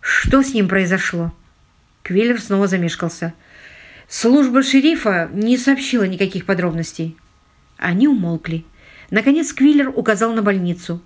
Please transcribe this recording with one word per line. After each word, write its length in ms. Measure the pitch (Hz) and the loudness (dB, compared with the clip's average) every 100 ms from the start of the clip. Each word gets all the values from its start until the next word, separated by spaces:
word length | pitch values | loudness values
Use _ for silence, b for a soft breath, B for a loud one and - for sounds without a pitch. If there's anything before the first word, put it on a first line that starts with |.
«Что 420 | - - - 269 | -2 -2 2 2
с 120 | 269 | 2
ним 140 | 247 196 | 0 0
произошло?» 680 | 190 180 185 - 170 170 - _ _ _ _ _ _ | 0 0 -2 -2 -4 -6 -10 _ _ _ _ _ _
Квиллер 380 | - 185 226 240 | -4 0 0 -2
снова 260 | - 196 196 | -2 0 0
замешкался. 680 | 185 170 - 170 - 170 160 B B B B B B B | 0 -2 -4 -8 -6 -10 -10 B B B B B B B
«Служба 540 | - 233 277 269 240 | -2 2 4 4 2
шерифа 680 | 262 269 277 330 226 185 165 | 4 4 4 2 0 -2 -2
не 240 | 190 214 247 | -2 0 0
сообщила 460 | 247 269 269 247 | 2 0 0 -2
никаких 420 | 190 185 196 190 165 | 0 -2 -4 -4 -4
подробностей». 680 | 185 180 165 165 - 165 160 _ _ _ _ _ _ | -2 0 -2 -6 -6 -8 -8 _ _ _ _ _ _
Они 320 | - 175 277 | -4 2 2
умолкли. 560 | 254 175 165 - 165 160 B B B B | 2 0 -4 -6 -8 -10 B B B B
Наконец 420 | 202 220 294 311 | 0 2 2 0
Квиллер 380 | - 269 294 269 | 2 4 4 2
указал 420 | - 220 208 226 | -2 0 0 0
на 80 | 226 | 0
больницу, 640 | 202 190 175 175 - 170 | 0 0 -2 -4 -6 -10